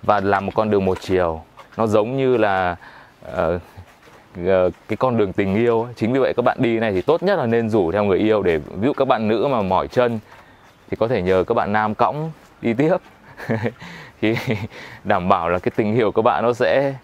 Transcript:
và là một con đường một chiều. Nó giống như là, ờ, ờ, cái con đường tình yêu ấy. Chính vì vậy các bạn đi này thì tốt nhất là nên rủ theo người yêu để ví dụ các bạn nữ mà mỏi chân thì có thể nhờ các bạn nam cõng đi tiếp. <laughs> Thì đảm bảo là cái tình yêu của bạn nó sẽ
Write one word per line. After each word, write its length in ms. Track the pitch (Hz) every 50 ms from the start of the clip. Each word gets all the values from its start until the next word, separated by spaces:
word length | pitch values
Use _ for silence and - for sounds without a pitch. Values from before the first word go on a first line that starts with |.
| -
và 160 | - 104 101
là 200 | 95 98 98 98
một 120 | 98 95 -
con 140 | - 110 107
đường 160 | 104 101 95
một 120 | 92 92 90
chiều. 400 | - - 95 92 90 85 80 80 - - - - - - -
Nó 100 | - 113
giống 300 | 110 104 107 104 117 131
như 200 | 135 135 131 127
là, 380 | 117 107 104 98 95 92 90 87 - - - - - - - - _
ờ, 380 | - - - 90 87 82 87 87 87 - - - 90 - - _ - - - - - - - 92 87
ờ, 240 | 92 95 92 92 90 87 - -
cái 100 | - 110
con 200 | - - 127 120
đường 160 | 110 104 95 87
tình 220 | - 101 95 95
yêu 280 | 107 120 117 117 113 113
ấy. 100 | 123 120
Chính 180 | - 113 110 127
vì 60 | 135
vậy 140 | 131 - -
các 120 | - 120
bạn 120 | 123 - -
đi 200 | 123 120 113 110
này 120 | 113 110 98
thì 80 | 92
tốt 220 | - - 156 170 170
nhất 160 | 190 202 170
là 60 | 135
nên 240 | 113 117 120 117 110
rủ 220 | 110 113 90 82
theo 120 | 87 104 104
người 140 | 101 95 87
yêu 240 | 98 107 107 104 95
để 140 | 92 82
ví 300 | 78 71 - - 92 104
dụ 60 | 139 143
các 140 | - 135
bạn 200 | 131 131 113 113
nữ 200 | 104 110 107 107 135
mà 100 | 127 113
mỏi 260 | 101 92 92 87 71
chân 320 | 69 - 123 123 120 117 110 - - - - - - - - - - _ _ - -
thì 60 | - -
có 80 | 113
thể 140 | 113 127 104
nhờ 220 | 87 92 92 92 87
các 60 | - 113
bạn 200 | 117 90 90 104
nam 220 | 107 107 107 104
cõng 360 | - 120 92 123 147 156 165 156 - - - - -
đi 120 | - 120 113
tiếp. 240 | 117 143 160 185 - - - - - - - - - -
<laughs> 100 | - 117 110 104 113 - - - - - - - - - -
Thì 140 | - 107 113 117 - - 113 101 107 - - - - - - - -
đảm 260 | 98 101 95 87 92
bảo 200 | 98 90 85 85
là 100 | 87 90
cái 120 | - 123 -
tình 200 | - 113 104 107
yêu 160 | 127 113 101
của 100 | - 110
bạn 220 | 110 120 92 73 107
nó 100 | 120 123
sẽ 400 | 117 127 90 92 131 143 139 135 131